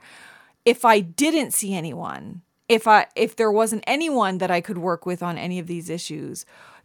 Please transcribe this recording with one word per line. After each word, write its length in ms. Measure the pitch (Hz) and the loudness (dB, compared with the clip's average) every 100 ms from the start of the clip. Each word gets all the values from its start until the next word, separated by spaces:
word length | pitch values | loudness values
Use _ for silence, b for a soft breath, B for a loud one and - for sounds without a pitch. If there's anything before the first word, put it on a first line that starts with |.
| B B B B B B | B B B B B B
If 200 | 233 240 | 2 4
I 140 | 240 214 | 6 4
didn't 540 | 170 170 294 311 233 | 2 0 2 2 0
see 220 | - 196 | -4 -4
anyone, 680 | 185 160 170 156 67 80 180 - _ - | -4 -6 -8 -10 -12 -14 -16 -20 _ 0
if 200 | 226 226 | 2 6
I, 180 | 208 - | 6 4
if 220 | - 226 - | 0 -2 0
there 160 | 220 | 2
wasn't 320 | 208 220 214 - | 2 2 -2 -2
anyone 520 | 277 330 254 196 185 | -2 0 0 0 0
that 120 | 190 | 0
I 100 | 175 | 0
could 180 | 170 175 | -2 -4
work 280 | 175 170 180 | -4 -4 -4
with 160 | 180 | -6
on 160 | 175 165 | -6 -6
any 220 | 175 180 | -6 -6
of 80 | 170 | -6
these 200 | 175 170 | -8 -8
issues, 560 | 170 - 151 135 - - B B B | -8 -8 -10 -10 -12 -16 B B B